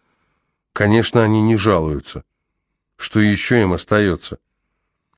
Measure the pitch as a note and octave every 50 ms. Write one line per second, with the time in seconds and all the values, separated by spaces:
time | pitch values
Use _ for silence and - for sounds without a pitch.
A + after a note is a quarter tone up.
0 | _ _ _ _ _ _ _ _ _ _ _ _ _ _ - - G#2 G#2 G#2+ A2+
1 | A2 - - A#2+ A2+ G#2+ G#2+ A2 G#2+ A2 A2+ G#2+ G2+ A2 G2+ F2 D#2+ D#2 D2+ C#2+
2 | - - - C2+ - _ _ _ _ _ _ _ _ _ _ _ _ _ _ -
3 | - - - A2 G#2 G#2 G#2 F#2 - - B2+ A#2+ G#2+ F#2+ F2 E2+ - - A2 G#2+
4 | G#2+ G2 E2+ D#2 - - G#2 - _ _ _ _ _ _ _ _ _ _ _ _
5 | _ _ _